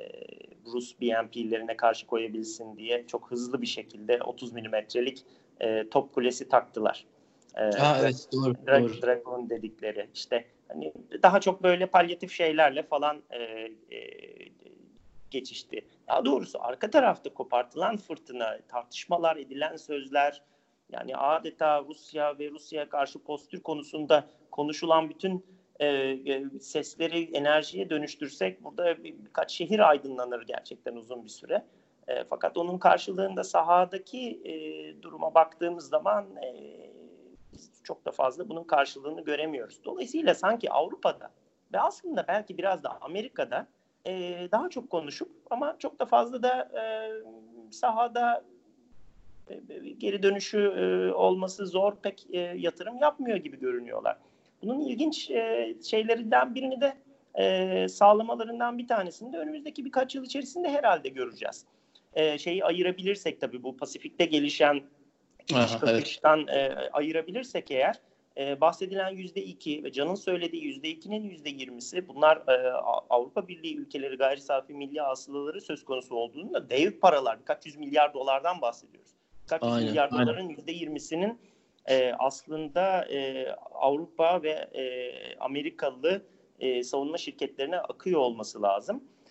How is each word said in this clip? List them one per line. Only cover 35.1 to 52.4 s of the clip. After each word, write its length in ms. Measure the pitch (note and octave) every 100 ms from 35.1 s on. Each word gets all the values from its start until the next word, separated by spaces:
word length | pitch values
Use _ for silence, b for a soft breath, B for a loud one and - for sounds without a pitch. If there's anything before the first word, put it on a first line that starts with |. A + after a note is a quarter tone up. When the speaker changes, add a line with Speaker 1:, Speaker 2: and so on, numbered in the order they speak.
| D#3 D#3+
Speaker 1:
baktığımız 540 | D#3+ D#3+ - F3 F3 C#3
zaman, 380 | D3+ F#3+ G#3 G3 F#3+
e, 100 | B2+ - C#2+ - D2 C#2+ D#2+ E2+ - - -
biz 180 | - - _
çok 200 | - -
da 80 | -
fazla 360 | - C3 B2+ A#2+
bunun 160 | E3
karşılığını 600 | - D3+ C3+ C#3 C#3 D#3+
göremiyoruz. 540 | D#3 D3 D#3+ C#3 G#2 -
Dolayısıyla 500 | - - A#3+ D#4 D#4
sanki 360 | - F#3 A#3 -
Avrupa'da 600 | - E3+ - F3 D3 A2+ _ _ _ _
ve 80 | F#3+
aslında 440 | D#4 - F4+ A3+ E3
belki 300 | G3+ G#3 E3+
biraz 260 | F#3+ F3+
da 160 | C#3 -
Amerika'da, 680 | C3+ F#3 B3 - B2 C#3 A#3+ _ _ _ -
e, 60 | F#3 F3+ F3 F3
daha 180 | G#3+ F4+
çok 200 | B3+ -
konuşup 400 | E3+ D3 C3+ - - -
ama 260 | A#3 C#4+ -
çok 200 | - -
da 80 | A#3
fazla 360 | A#3 A#3+ B3
da, 280 | B3 B3+ - A3+
e, 20 | A3 A3 A3 A3 - A3 A3+ A#3 A3
sahada, 720 | - B3 A3 A#3+ A#3+ A#3+ A#3 - - _ _ _ - - - - - -
e, 40 |
e, 240 | - - - - -
geri 240 | G3+ G3
dönüşü, 360 | G3 G3 - G#3+
e, 540 | G3+ F#3 F#3 F#3 F#3
olması 540 | F#3 F#3+ F#3+ F#3 G3 F#3+
zor, 300 | F#3 G3+ G3
pek, 240 | G3+ G3 -
e, 60 |
yatırım 600 | F3+